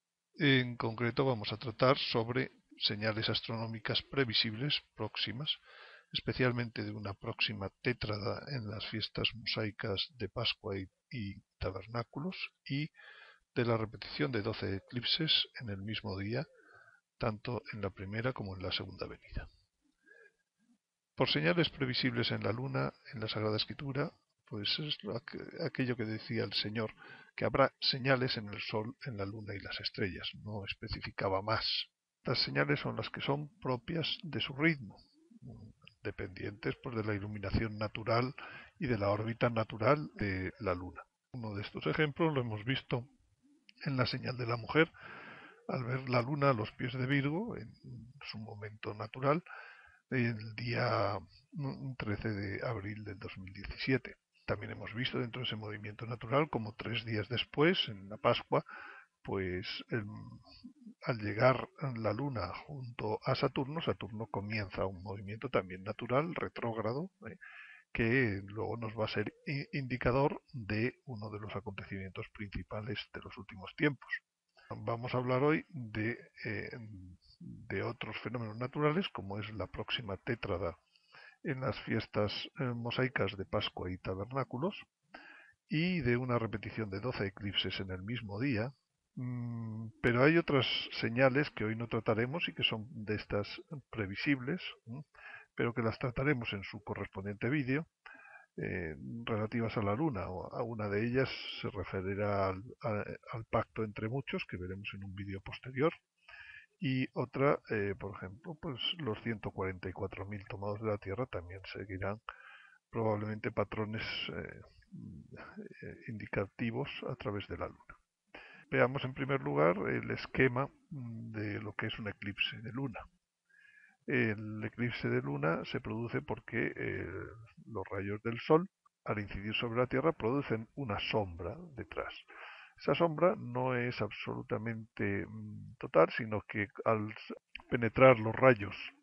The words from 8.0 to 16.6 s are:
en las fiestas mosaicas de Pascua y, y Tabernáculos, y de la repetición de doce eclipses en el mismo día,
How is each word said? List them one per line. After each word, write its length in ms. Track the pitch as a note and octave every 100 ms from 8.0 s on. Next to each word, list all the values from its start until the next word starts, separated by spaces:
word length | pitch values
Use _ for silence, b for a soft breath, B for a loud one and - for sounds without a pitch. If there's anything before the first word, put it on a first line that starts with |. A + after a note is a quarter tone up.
| G#2+ G#2 G#2+ G2+ -
en 200 | C#3 G#2
las 160 | G#2 -
fiestas 420 | A2 - - A2 A2
mosaicas 760 | G#2 - G#2+ - A2+ F#2+ - A#2+
de 100 | G2+
Pascua 500 | - A2+ - G#2 G2
y, 120 | F#2+ _ _
y 320 | B2+ G2 G2 - _
Tabernáculos, 760 | - G2 G#2 A#2 A#2 - E3+ - - - -
y 220 | C#3 D3+ B B B B B _ -
de 100 | A#2
la 120 | A2+
repetición 560 | A2 - - - D3
de 80 | A#2
doce 340 | G#2+ G#2+ G2 G2
eclipses 720 | - B2 A#2 - D#3 - - -
en 80 | A#2+
el 120 | G2
mismo 360 | G2+ G#2+ G#2+ F#2+
día, 280 | G2+ B2 D#3 B